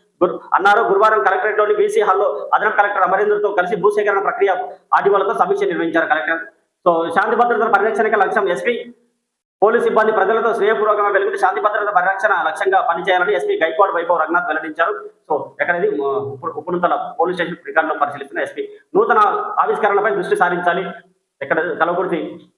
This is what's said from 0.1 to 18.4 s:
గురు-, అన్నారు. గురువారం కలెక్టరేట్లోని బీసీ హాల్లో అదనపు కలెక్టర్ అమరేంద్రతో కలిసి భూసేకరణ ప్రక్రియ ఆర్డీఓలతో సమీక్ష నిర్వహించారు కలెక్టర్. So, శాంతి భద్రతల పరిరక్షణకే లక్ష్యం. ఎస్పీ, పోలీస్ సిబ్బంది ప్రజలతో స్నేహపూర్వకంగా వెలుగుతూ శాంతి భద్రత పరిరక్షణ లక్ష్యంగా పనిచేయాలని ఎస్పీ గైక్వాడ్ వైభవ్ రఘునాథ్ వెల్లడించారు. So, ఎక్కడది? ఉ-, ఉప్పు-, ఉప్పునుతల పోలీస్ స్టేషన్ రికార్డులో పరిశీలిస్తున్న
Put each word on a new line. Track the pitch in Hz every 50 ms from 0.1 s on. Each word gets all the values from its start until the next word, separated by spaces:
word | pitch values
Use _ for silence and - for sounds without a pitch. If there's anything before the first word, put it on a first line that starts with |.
| _ - 180
గురు-, | - - - - - -
అన్నారు. | 151 185 202 208 226
గురువారం | 220 175 190 196 214 214 214 214 -
కలెక్టరేట్లోని | 185 190 - 202 214 202 208 208 208 208
బీసీ | 208 202 214 208 226
హాల్లో | 208 196 185 190 202 185 - - - - -
అదనపు | 160 190 214 214
కలెక్టర్ | 214 202 202 202 196 185
అమరేంద్రతో | 175 190 196 208 208 208 208 208 196 175
కలిసి | 175 180 180 214
భూసేకరణ | 180 180 208 202 208 202 202 196 190
ప్రక్రియ | - 180 - - 196 196 180 180 - - - - _ _ -
ఆర్డీఓలతో | 160 190 202 196 196 190 226 226
సమీక్ష | - 185 180 202 196 208
నిర్వహించారు | 190 170 160 165 165 160 165 160
కలెక్టర్. | - 151 156 156 165 165 165 - - - _ _ _ _ _ -
So, | 180 170 165 165 165 -
శాంతి | 196 202 220 226
భద్రతల | 233 240 240 240 214 226 220
పరిరక్షణకే | 202 190 196 226 220 226 220 214 214
లక్ష్యం. | 208 190 180 - 220 196 180
ఎస్పీ, | 175 180 - 233 240 - - - - _ _ _ _ _ _ _ _ _ _ _ _ _ 185
పోలీస్ | 214 226 208 226
సిబ్బంది | 226 - 220 214 214 214
ప్రజలతో | 196 190 190 226 220 220 233 196
స్నేహపూర్వకంగా | - 190 208 220 - 214 214 208 208 208 202
వెలుగుతూ | 202 196 202 196 190
శాంతి | 196 196 185 196 208
భద్రత | 202 208 208 214 208 202 208
పరిరక్షణ | 180 175 190 196 190 220 214 196 175 160
లక్ష్యంగా | 160 156 - 202 190 190 190
పనిచేయాలని | - - 170 175 175 190 185 180 - 208 208
ఎస్పీ | 175 - - - - 160
గైక్వాడ్ | 160 - - 196 190 -
వైభవ్ | 170 170 165 175 160 156
రఘునాథ్ | 151 170 175 - -
వెల్లడించారు. | 151 160 165 160 156 170 165 196 208 - - - - _ _ -
So, | 160 135 - - - -
ఎక్కడది? | 147 165 175 175 190 214
ఉ-, | - - - - - - - - -
ఉప్పు-, | - - 160 - 151
ఉప్పునుతల | 156 175 180 175 175 165 151 139 - - - -
పోలీస్ | 165 175 180 175
స్టేషన్ | 170 156 175 - -
రికార్డులో | 143 139 160 156 156 151 151 147
పరిశీలిస్తున్న | 143 139 139 - - 165 170